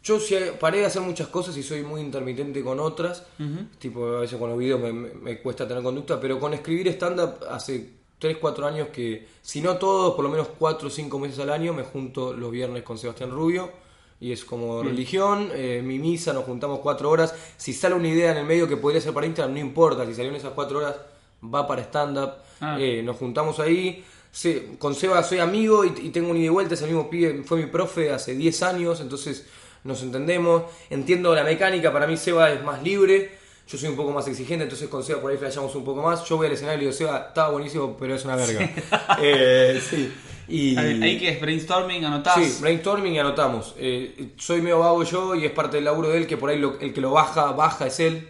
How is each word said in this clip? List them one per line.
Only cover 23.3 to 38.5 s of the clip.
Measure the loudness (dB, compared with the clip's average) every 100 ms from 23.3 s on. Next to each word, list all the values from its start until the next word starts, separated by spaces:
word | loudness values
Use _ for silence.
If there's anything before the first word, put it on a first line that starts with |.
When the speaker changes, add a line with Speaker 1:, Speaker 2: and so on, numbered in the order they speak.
| -2 -2 0
Speaker 1:
ahí. | 2 2 0 -6 -18 -20 _
Se-, | -4 -2 -2 -4 -6
con | -4 0
Seba | 2 2
soy | 2 2
amigo | 2 2 6 6
y, | 6 0
y | -4
tengo | -2 0
un | 2
ida | 4
y |
vuelta, | 4 2 -2
es |
el | 0
mismo | 0 0
pibe, | 2 2 2
fue | -2 0
mi | 0
profe | 0 -2 0 0
hace | 0 -4 0
diez | 0 2
años, | 0 0 0 -2
entonces | -4 -8 -8 -10 -12 -20 -20 -18
nos | -10 -8
entendemos. | -6 -4 0 2 4 4 2 -14 -8
Entiendo | -6 0 2 4 4
la |
mecánica, | 4 4 2 4 2
para | 4 2
mí | 0
Seba | 2 6 6
es | 4
más | -4 -4
libre, | -2 4 6 6 4 -10 -20 -20 -14
yo | -8
soy | -6
un | -2
poco | -2
más | -2 -4
exigente, | -6 -4 -4
entonces | -4 -6 -8
con | -8
Seba | -4 -4
por | -2
ahí | -2
flasheamos | -2 -4 -4 -6
un |
poco | -6 0
más. | 0 0 0
Yo | 0
voy | 2
al |
escenario | 0 -2 0
y | 0
le |
digo, | 0
"Seba, | -2 -2 -4
estaba | 0 2
buenísimo, | 2 -4 -4 -4 -4
pero | -4 -4
es | -2
una | 0
verga". | 0